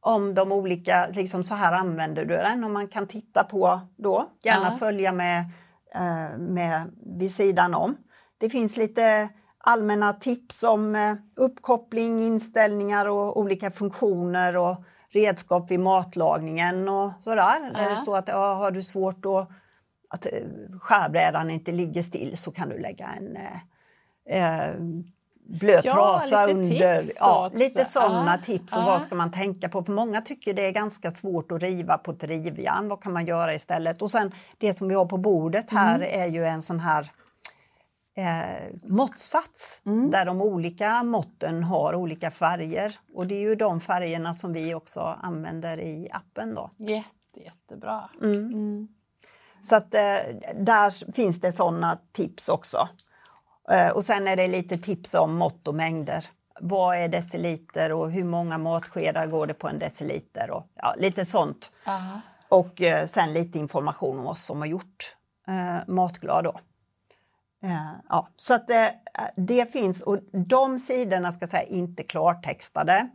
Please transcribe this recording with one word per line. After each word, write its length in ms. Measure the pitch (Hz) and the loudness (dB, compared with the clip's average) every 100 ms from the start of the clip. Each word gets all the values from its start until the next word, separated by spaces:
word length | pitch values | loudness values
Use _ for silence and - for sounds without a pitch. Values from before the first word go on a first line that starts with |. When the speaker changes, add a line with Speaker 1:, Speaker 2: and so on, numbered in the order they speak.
Speaker 1:
om 320 | 196 226 202 | 2 2 2
de 180 | 190 190 | 2 2
olika, 540 | 196 190 175 175 185 180 | 2 0 -4 2 2 2
liksom, 320 | 190 185 185 | -2 -4 -2
så 100 | 180 | -4
här 180 | 208 190 | 2 2
använder 520 | 175 190 165 156 156 | 2 0 -2 -4 -4
du 120 | 156 170 | -2 0
den, 280 | 185 247 | 0 0
och 60 | 226 | -2
man 180 | 208 202 | -4 -4
kan 180 | 220 196 | -6 -8
titta 380 | 214 - - | -10 -2 0
på 360 | 208 202 185 185 185 _ | 2 2 2 2 -4 _
då, 340 | 208 190 294 _ | 0 0 0 _
gärna 260 | 220 220 - | 2 4 2
Speaker 2:
Ja. 60 | 240 | 0
Speaker 1:
följa 360 | 220 208 190 | -2 0 0
med, 260 | 185 175 175 170 - _ _ _ | 0 0 0 -2 -10 _ _ _
eh, 440 | - 180 165 156 110 | -6 -4 -2 -6 -8
med 520 | 175 180 170 160 165 - - 175 | -4 -2 0 -2 -4 -14 -14 -4
vid 120 | 190 | -4
sidan 440 | - 196 180 180 | 2 4 6 4
om. 220 | 160 175 285 _ _ _ _ | 4 0 -4 _ _ _ _
Det 120 | 220 | -4
finns 260 | 247 220 220 | 0 -2 0
lite 520 | 220 220 226 214 208 - _ _ | -2 4 4 4 0 -8 _ _
allmänna 540 | - 226 208 208 208 | 2 4 4 2 2
tips 500 | 208 - 247 _ - | 0 -4 -4 _ -2
om, 320 | 233 214 214 214 | 2 4 2 2
eh, 180 | 208 208 - - | 0 -2 -8 0
uppkoppling, 840 | 262 262 - 233 233 226 226 226 | 0 0 0 0 0 -4 0 0
inställningar 840 | 226 226 220 233 214 208 202 208 202 | 2 0 0 4 4 4 0 0 2
och 320 | 202 202 - | 0 0 0
olika 300 | 202 190 196 | 0 -2 -4
funktioner 840 | 185 202 - 220 180 175 180 180 175 | -4 -6 0 0 2 0 0 2 2
och 200 | 175 180 - _ _ | 0 -2 -10 _ _
redskap 600 | 202 214 180 - 180 175 | 2 2 2 0 0 2
vid 100 | 180 | 0
matlagningen 1080 | 185 190 180 175 160 156 160 160 175 185 190 | 4 4 2 0 2 2 -2 0 0 0 0
och 240 | 196 202 190 | 0 -2 -4
sådär. 500 | - 226 190 285 277 | -2 4 4 4 0
Där 80 | 226 | -2
Speaker 2:
Ja. 60 | 208 | 0
Speaker 1:
det 80 | 208 | 0
står 220 | 196 196 | 0 -2
att, 100 | 190 | 0
ja, 260 | 196 196 | 0 2
har 160 | 190 202 | 2 0
du 120 | 185 | -2
svårt 440 | 185 196 190 185 190 | -6 -2 -2 -2 -2
att, 220 | 190 185 - _ _ _ _ _ | -2 -2 -14 _ _ _ _ _
att, 180 | 175 - | -10 -6
eh, 60 | - - - 208 185 | -6 -8 -14 -16 -16
skärbrädan 720 | - 214 160 160 165 156 160 | 2 2 4 4 4 2 -2
inte 220 | 160 165 | -4 -4
ligger 300 | 175 170 170 | -4 -2 -4
still, 340 | 175 - 135 170 | -4 -6 -8 -8
så 120 | - | -10
kan 160 | 165 180 | -8 -8
du 100 | - | -8
lägga 280 | - - - | -10 -10 -12
en, 280 | - 196 - | -12 -12 -12
eh, 1300 | 202 175 - _ _ _ _ _ - 190 175 160 151 | -14 -14 -18 _ _ _ _ _ -4 0 0 0 -4
eh, 60 | - 170 170 175 _ _ _ - 165 | -6 -8 -8 -12 _ _ _ -14 0
blöt 240 | 202 - | 8 8
Speaker 2:
Ja, 80 | 262 277 208 180 | 8 4 6 4
Speaker 1:
trasa 260 | - 208 202 | 4 6 6
Speaker 2:
lite 120 | 190 | 4
Speaker 1:
under. 440 | 180 165 185 165 | 2 4 6 4
Speaker 2:
tips 140 | 156 - | 0 2
Speaker 1:
Ja, 260 | 202 170 185 | 6 6 2
Speaker 2:
också. 120 | 226 | 2
Speaker 1:
lite 260 | 262 - | 2 2
såna 540 | 254 285 226 185 170 180 | 2 4 4 4 2 2
Speaker 2:
Ja, 60 | |
Speaker 1:
tips 280 | 180 190 - 220 | 0 -6 -2 0
och 60 | |
Speaker 2:
ja. 40 | 226 | 2
Speaker 1:
vad 160 | 180 | 2
ska 120 | - | 0
man 160 | 180 180 | -2 -2
tänka 360 | 175 196 190 190 | 0 -4 -4 -4
på? 160 | 196 | -4
För 80 | 175 | -2
många 280 | 202 233 214 | -2 0 -2
tycker 340 | 226 285 - | -6 -8 -4
det 120 | 196 196 | -2 0
är 60 | |
ganska 380 | 190 214 202 170 | 0 -4 -6 -8
svårt 420 | 170 196 175 156 | -8 -4 -4 -4
att 80 | 170 | -4
riva 360 | 180 185 170 160 | -2 -4 0 -2
på 120 | - | -2
ett 140 | 160 | -10
rivjärn. 640 | 156 160 165 151 - 180 208 | -6 -6 -6 -6 -2 -2 -2
Vad 140 | 202 | -6
kan 100 | 202 | -6
man 140 | 175 170 | -6 -2
göra 280 | 170 165 | -2 -2
istället? 480 | 156 - 160 165 170 | -4 -4 -4 -2 -4
Och 80 | 208 | -2
sen 220 | 233 202 - - _ | 0 -2 -6 -20 _
det 160 | 214 | -2
som 140 | 185 190 | -2 0
vi 60 | |
har 120 | 190 175 | 2 2
på 100 | 185 | 2
bordet 540 | 202 180 165 185 226 | 2 2 2 -2 0
här 240 | 220 196 | 4 4
Speaker 2:
Mm. 260 | - 180 196 | 4 0 -2
Speaker 1:
är 40 | 180 | -2
ju 200 | 165 165 | 0 -2
en 160 | 160 | -2
sån 180 | 156 170 | -4 -4
här, 320 | 170 151 151 _ _ _ - _ _ _ _ _ _ - | 2 0 0 _ _ _ -12 _ _ _ _ _ _ -6
eh, 500 | 180 165 - - - 175 | -2 -2 -4 -8 -12 -16
måttsats 960 | - 190 262 - - 311 330 - - - - | -2 0 0 -2 0 0 -2 -14 -14 -10 -2
Speaker 2:
Mm. 240 | 214 269 | 2 2
Speaker 1:
där 140 | 196 | 2
de 180 | 185 185 | 2 0
olika 600 | 208 185 170 170 208 233 | 0 0 -4 -2 0 0
måtten 600 | 240 226 156 _ 160 165 | 0 -2 -2 _ -6 -2
har 300 | 170 175 151 | 0 2 0
olika 360 | 170 175 156 165 | 0 -4 -6 -8
färger. 680 | - 165 175 160 165 208 208 _ | 0 0 0 -4 -4 -4 -6 _
Och 120 | - 185 | -8 -6
det 80 | |
är 60 | 202 | -2
ju 140 | 208 | 0
de 260 | 214 214 165 | 2 2 0
färgerna 540 | - 180 175 165 165 | -2 -2 -2 -4 -6
som 180 | 170 180 | -6 -6
vi 220 | 165 160 | -6 -6
också 260 | 165 - - 165 160 | -8 -10 -8 -6 -6
använder 580 | 185 165 160 165 165 160 | -8 -8 -8 -8 -8 -8
i 280 | 170 156 180 | -8 -10 -10
appen 420 | - _ - 220 | -12 _ -10 -8
då. 160 | 220 - _ | -8 -12 _
Speaker 2:
Jätte, 640 | 214 214 220 _ _ - | -6 -6 -6 _ _ -20
jättebra. 640 | 170 _ _ - 208 214 - - | -20 _ _ -14 -8 -8 -10 -4
Speaker 1:
Mm. 120 | 214 208 220 | -2 0 -2
Speaker 2:
Mm. 360 | 220 208 208 214 _ _ _ _ _ _ _ | -6 -6 -8 -12 _ _ _ _ _ _ _
Speaker 1:
Så 140 | - 220 | 2 2
att, 180 | 175 | 4
eh, 220 | 214 202 202 190 117 - - | 0 2 0 -2 -10 -12 -4
där 560 | 196 220 208 196 - | 4 6 4 2 -10
finns 280 | 220 214 175 | 0 0 2
det 120 | 180 | -2
såna 460 | 170 180 170 170 165 _ | 2 0 2 -2 -4 _
tips 360 | - - - - | -6 -6 -6 -2
också. 400 | 165 - - 175 - _ _ _ _ _ _ - | -2 -2 -2 -2 -4 _ _ _ _ _ _ 2
Eh, 180 | 185 175 | 4 4
och 160 | - | 2
sen 240 | 185 208 196 | 0 0 0
är 80 | 185 | 0
det 120 | 185 | 0
lite 300 | 185 180 175 | 0 -4 -6
tips 360 | 175 175 180 | -4 -8 -2
om 200 | 170 160 | 2 2
mått 340 | 165 165 - - | 2 -2 -2 -8
och 60 | |
mängder. 500 | 151 160 160 147 160 156 _ _ - | -4 -4 -4 -6 -8 -8 _ _ -12
Vad 360 | 170 196 180 175 | -4 2 2 2
är 120 | 170 | 0
deciliter 840 | 170 170 170 170 160 _ - 160 | -2 -4 -4 -4 -4 _ -4 -2
och 180 | 156 160 | 0 -2
hur 140 | 180 | -2
många 340 | 175 170 170 160 | -2 -2 -2 -4
matskedar 680 | 160 165 165 - 160 160 160 | -2 -2 -4 -4 -2 -2 -2
går 200 | 160 151 | -2 -2
det 80 | |
på 140 | 151 156 | -4 -8
en 100 | 147 | -6
deciliter? 720 | 151 - 147 143 - - - | -8 -8 -8 -8 -10 -8 -6
Och, 160 | - - | -6 -10
ja, 200 | _ - - | _ -4 0
lite 260 | 185 180 | -2 -2
sånt. 480 | 180 208 151 143 - _ - | -2 0 0 -4 -16 _ -8
Speaker 2:
Aha. 340 | 190 185 202 - _ _ | -8 -8 -14 -18 _ _
Speaker 1:
Och, 340 | 185 180 - | 4 4 0
eh, 220 | 175 156 156 | 2 2 0
sen 260 | - 165 | 0 0
lite 260 | 156 170 170 | 0 -2 -4
information 600 | 151 156 147 151 135 135 | -4 -2 -4 -4 -4 -4
om 80 | 131 | -6
oss 180 | 160 | -8
som 140 | - 143 | -8 -8
har 80 | 151 | -6
gjort, 500 | 180 - _ - _ _ _ - | -8 -10 _ -16 _ _ _ -6
eh, 280 | 185 180 175 - | -4 -2 -4 -2
Matglad 580 | 185 180 170 151 156 | 0 0 0 0 0
då. 160 | 170 - _ _ _ _ _ _ _ _ _ _ | 0 -6 _ _ _ _ _ _ _ _ _ _
Eh, 260 | 190 170 156 - - | -6 -4 -6 -14 -2
ja, 200 | 165 - _ | -2 -2 _
så 180 | - | 2
att, 160 | 240 240 | 2 4
eh, 160 | 233 220 220 - - 208 - | 4 4 0 -12 -8 -8 -4
det 360 | 180 247 240 | 2 2 2
finns, 300 | 277 202 185 | 0 -2 -2
och 160 | - 196 - | -2 -4 -2
de 460 | 196 175 254 262 262 | -4 2 4 4 0
sidorna 540 | 254 254 233 190 180 | -2 -2 0 0 -2
ska 140 | 175 175 | -6 -4
säga 160 | 185 | -4
inte 400 | - 190 175 175 | -2 -4 -4 -8
klartextade. 1080 | - 175 175 170 156 - - - 156 190 247 | -8 0 2 2 -6 -8 -8 -4 2 2 2